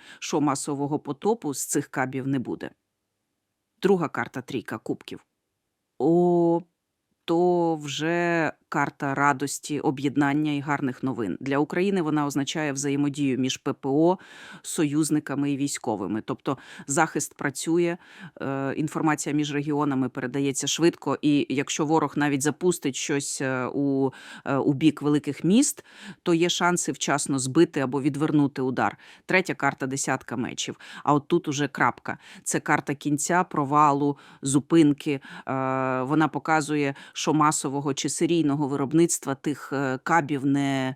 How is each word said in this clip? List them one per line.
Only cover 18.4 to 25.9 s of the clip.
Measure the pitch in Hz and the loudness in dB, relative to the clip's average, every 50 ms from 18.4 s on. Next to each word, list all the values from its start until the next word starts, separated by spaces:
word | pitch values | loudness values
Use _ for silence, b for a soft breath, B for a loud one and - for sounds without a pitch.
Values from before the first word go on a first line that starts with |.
е, | - 135 135 135 135 135 - | -6 -6 -4 -4 -4 -4 -2
інформація | - 156 147 - 156 151 156 151 147 - 151 143 | -2 -4 -4 -2 0 0 0 0 0 -2 -2 -2
між | 151 147 143 139 | -2 -2 -2 -2
регіонами | 143 143 156 143 143 147 147 135 131 131 123 | -4 -2 -2 0 0 0 0 0 0 -2 -2
передається | - 139 127 123 123 139 143 139 131 - 143 | -4 -6 -6 -4 -2 -2 -2 -2 -2 -2 -2
швидко, | 139 - - 160 170 - - - 143 131 - | -2 0 4 2 2 2 2 -4 -4 -2 0
і | - 151 147 143 - - | 2 2 2 2 2 0
якщо | 131 135 135 - - - 156 | -2 -2 -2 -2 -2 -2 0
ворог | 143 160 156 151 139 - | 2 2 2 2 0 0
навіть | 147 147 147 143 131 | 0 0 0 0 0
запустить | 139 151 143 - 180 180 170 - - 143 131 | 0 -2 -2 0 0 0 0 0 -2 -6 -4
щось, | - - - 147 143 139 - - - | -4 -4 -2 -2 -2 -2 -4 -6 -4
е, | 143 131 131 127 127 - - | -4 -2 -2 -2 -4 -4 -2
у, | 139 143 139 135 135 135 131 B B B B B B B | -2 0 0 2 2 0 0 B B B B B B B
е, | - 139 | -2 0
у | 131 - - 143 | 0 2 2 2
бік | 127 160 151 - - | 4 4 2 2 2
великих | 139 147 151 147 - 147 139 - - | 0 2 2 2 0 -2 -6 -2 2
міст, | 165 202 247 294 - - - B B | 4 4 4 4 2 -2 -8 B B